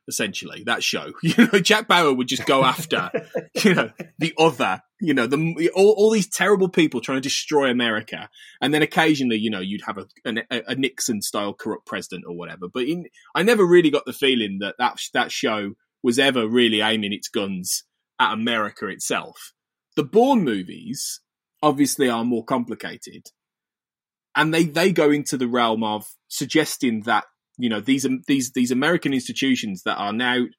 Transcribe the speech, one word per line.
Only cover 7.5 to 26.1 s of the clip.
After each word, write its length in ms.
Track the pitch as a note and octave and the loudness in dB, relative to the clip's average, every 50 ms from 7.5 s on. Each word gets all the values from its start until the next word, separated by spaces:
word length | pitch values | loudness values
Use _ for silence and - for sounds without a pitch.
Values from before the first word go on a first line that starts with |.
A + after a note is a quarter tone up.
| D#3 C#3+ C#3 C3 | 0 2 2 2
America. 600 | A#2+ B2 A#2+ A#2 A2 G#2+ G#2+ - - E2 - - _ - - - - _ | 2 2 0 0 -2 -2 -4 -8 -12 -14 -14 -16 _ -20 -20 -20 -6 _
And 120 | - C3 D3+ | 0 0 2
then 80 | D3+ | 2
occasionally, 560 | D#3 D3+ - F3+ D#3+ D#3+ D3+ C#3 C3+ B2 A2+ G#2+ | 0 2 2 2 2 2 2 2 2 0 0 0
you 120 | G#2+ A2+ | -2 -2
know, 100 | G#2+ F#2+ | -4 -4
you'd 260 | F#2 F#2+ G#2 G#2 - | -6 -6 -8 -8 -8
have 140 | - G#2 G2 | -10 -10 -10
a, 80 | G2 - _ _ _ | -12 -18 _ _ _
a, 360 | B2+ A2 A2+ A2 - B2+ A#2 - - | -6 -6 -6 -6 -6 -8 -8 -6 -6
a 40 | B2+ | -4
Nixon-style 760 | B2 C3+ B2+ - - - - A#2 G#2 G2+ - - A2 G#2 G2+ G2+ | -2 -2 -4 -4 -6 -6 -4 -4 -4 -6 -6 -4 -4 -4 -4 -6
corrupt 320 | - - A2 G2+ - _ | -8 -8 -8 -8 -8 _
president 400 | - A2 G2 F2 - F#2 F2 E2+ - | -10 -10 -10 -10 -10 -14 -14 -12 -12
or 80 | F2 | -12
whatever. 320 | E2+ F2 E2 E2 F2+ F#2 F2+ | -12 -12 -14 -14 -14 -14 -10
But 160 | - B2+ B2 | -6 -6 -4
in, 220 | C3+ E3 F3+ E3 - _ - _ _ _ | -4 -4 -6 -8 -14 _ -20 _ _ _
I 80 | D3+ F3 | 0 4
never 220 | G#3+ A#3+ G#3 F#3+ | 4 4 4 6
really 260 | E3+ F3 F3 E3+ D#3 | 8 8 8 8 6
got 140 | C#3 C#3 - | 2 2 -2
the 80 | C3 A#2+ | -4 -6
feeling 440 | - C#3+ C3+ C3 A#2+ A2 G2+ G2 G2 | 0 0 2 2 2 0 -2 -4 -6
that 160 | G2+ G2 - - | -6 -8 -4 -2
that, 200 | B2 A#2+ - - - - - | -2 -2 -2 -4 -12 -4 -2
that 180 | C3 A#2+ - | -2 -2 -2
show 420 | - - - B2 A2 G#2+ G2+ G2+ G#2+ _ _ _ _ _ | -4 -4 -2 -2 -2 -2 -4 -6 -8 _ _ _ _ _
was 180 | - B2 A#2+ C3+ | 0 0 2 4
ever 280 | C3+ C#3 C3 B2+ A2+ G#2+ | 2 2 2 2 0 2
really 340 | A#2 B2 B2 A2+ A2 G#2 | 2 4 4 4 2 2
aiming 320 | G#2+ A2 A2+ A2 G#2 G2 G#2 | 0 0 0 0 -2 -4 -6
its 140 | F#2 - - | -8 -10 -8
guns 560 | - A2+ G2+ G2 F#2+ F#2 F2+ F#2+ - - - _ _ _ _ _ _ - | -6 -4 -4 -4 -6 -8 -6 -6 -8 -8 -8 _ _ _ _ _ _ 0
at 140 | B2 G2 G#2+ | 0 0 0
America 540 | A2 A2+ B2 A#2+ A2 G#2+ G#2 - - G#2+ G2 | -2 -2 -2 -2 -2 -4 -4 -6 -10 -10 -10
itself. 640 | F2+ - - - B2 F#2+ - - - - - - _ _ _ _ _ _ _ _ _ | -10 -10 -6 -4 -4 -4 -6 -8 -18 -20 -20 -20 _ _ _ _ _ _ _ _ _
The 80 | - D3 | -4 -4
Bourne 400 | C3 - G#3+ A#3+ C4+ C#4 A#3 F3+ | 2 4 4 4 6 4 2 2
movies, 760 | C3 G#2+ F#2+ F#2 - - E2 E2+ - C3 - - - - - _ _ _ _ _ _ _ _ | 0 -2 -4 -4 -8 -14 -16 -12 -12 -10 -10 -10 -10 -12 -14 _ _ _ _ _ _ _ _
obviously, 480 | - D3+ C#3 C#3 C#3+ C3 - - C#3 B2 | 0 0 2 4 0 0 2 0 0 0
are 160 | A#2 A2+ A#2 | 0 0 -2
more 180 | B2 A#2+ A2+ G#2+ | -2 -2 -2 -2
complicated. 840 | - C#3 B2 A#2+ A#2 A2 - - F2 E2 - - - - F2 _ - _ _ _ _ _ _ _ _ _ _ _ _ _ _ _ _ _ _ _ _ _ C#3+ | -2 -4 -4 -2 -6 -10 -10 -10 -12 -12 -12 -18 -20 -20 -20 _ -20 _ _ _ _ _ _ _ _ _ _ _ _ _ _ _ _ _ _ _ _ _ 2
And 160 | D3+ D#3 D#3+ | 2 4 4
they, 120 | E3 E3 | 2 2
they 260 | D#3+ C#3+ E3 F3 G3 | 2 2 2 2 4
go 200 | F3+ E3+ D#3 D3 | 4 4 4 4
into 260 | D3 D3 C#3 - - B2+ | 4 2 0 -4 -4 -2
the 100 | B2+ A#2+ | -2 0
realm 340 | A#2+ B2 A#2+ A2+ A2+ A2 | 2 2 2 2 2 0
of 240 | A2+ G#2+ G#2+ G2+ - - | 0 -2 -2 -4 -6 -10